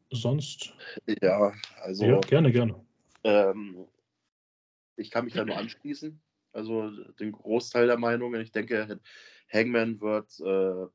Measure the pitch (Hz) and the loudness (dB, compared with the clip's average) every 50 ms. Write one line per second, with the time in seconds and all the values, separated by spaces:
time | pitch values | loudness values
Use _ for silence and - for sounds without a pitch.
0 | _ _ 127 113 - 120 139 151 - - - - - - - - - - - - | _ _ -8 -4 -2 0 -2 -2 -4 -6 -10 -12 -14 -16 -16 -18 -18 -16 -16 -12
1 | - 113 104 - 98 92 95 104 104 101 104 104 - - - - - 95 95 98 | -6 -6 -2 2 2 2 4 4 2 2 0 -4 -12 -16 -16 -14 -10 -10 -4 2
2 | 107 117 135 - - - 135 156 160 131 117 120 120 110 92 - - _ _ _ | 4 6 6 4 4 4 4 6 6 6 4 4 2 0 -2 -6 -14 _ _ _
3 | _ _ _ _ - 110 104 104 98 98 98 107 104 101 90 90 87 - _ _ | _ _ _ _ 2 4 6 6 6 4 2 -2 -6 -12 -14 -16 -18 -20 _ _
4 | _ _ _ _ _ _ _ _ _ _ _ _ _ _ _ _ _ _ _ - | _ _ _ _ _ _ _ _ _ _ _ _ _ _ _ _ _ _ _ -12
5 | 110 - - 120 123 117 117 - 107 110 - 101 110 117 - - - 147 143 - | -12 -6 -4 -4 -4 -4 -4 -4 -4 -4 -4 -6 -8 -10 -12 -14 -12 -12 -10 -10
6 | 156 156 156 156 _ _ _ _ _ _ - 110 107 110 113 113 110 107 104 104 | -10 -14 -14 -16 _ _ _ _ _ _ -12 -10 -8 -4 -4 -4 -4 -6 -10 -14
7 | - - - - 107 107 107 - - 104 110 123 123 - - 120 120 120 120 117 | -18 -20 -12 -10 -8 -8 -8 -10 -4 -2 -2 -2 -2 0 2 4 4 4 4 2
8 | 120 117 117 120 123 120 120 113 113 113 - 107 104 110 120 107 107 104 101 98 | 2 0 0 0 -2 -4 -4 -6 -6 -6 -6 -6 -4 -2 -2 -4 -2 -4 -8 -12
9 | - - - - - - - _ _ _ - 107 117 123 120 117 113 113 110 104 | -14 -20 -20 -20 -20 -20 -20 _ _ _ 0 0 2 2 2 2 0 0 -2 -4
10 | 104 107 107 107 107 - - - 80 95 95 95 95 95 92 92 92 87 | -4 -2 -2 -2 -4 -8 -14 -8 -2 0 2 2 2 0 -2 -4 -8 -12